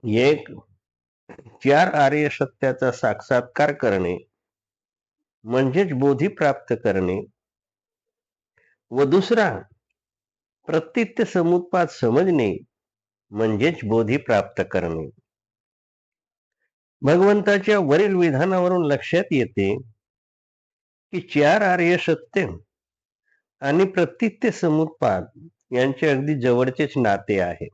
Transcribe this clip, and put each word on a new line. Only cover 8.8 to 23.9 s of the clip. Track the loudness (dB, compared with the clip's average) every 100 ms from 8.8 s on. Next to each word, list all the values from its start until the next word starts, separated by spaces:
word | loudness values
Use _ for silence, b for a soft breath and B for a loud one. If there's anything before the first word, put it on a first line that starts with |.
| _
व | 0
दुसरा, | 2 2 2 0 0 -2 -12 _ _ _ _ _ _ _ _ _ -4
प्रतीत्य | -4 -2 -4 -4 -2 -2
समुत्पाद | 0 2 0 0 -2 -2
समजणे | -2 0 2 2 0 0 -4 -12 _ _ _ _ _ _
म्हणजेच | -4 -2 0 0 -2
बोधी | -2 0 0 -2
प्राप्त | 0 0 0 -6 -4
करणे. | -4 -4 -6 -10 _ _ _ _ _ _ _ _ _ _ _ _ _ _ _ _ _ _ _
भगवंताच्या | 0 4 4 4 2 0 2 0
वरील | 2 2 2 2
विधानावरून | 0 0 0 0 0 0 0
लक्षात | -2 -2 -2 0
येते | -2 -2 -2 -2 -2 -8 _ _ _ _ _ _ _ _ _ _ _ _
की | -10
चार | -4 2 2 4
आर्य | 2 2 2 0
सत्य | 0 -4 -2 -4 -4 -8 _ _ _ _ _ _ _ _ _ _
आणि | -2 2
प्रतीत्य | 2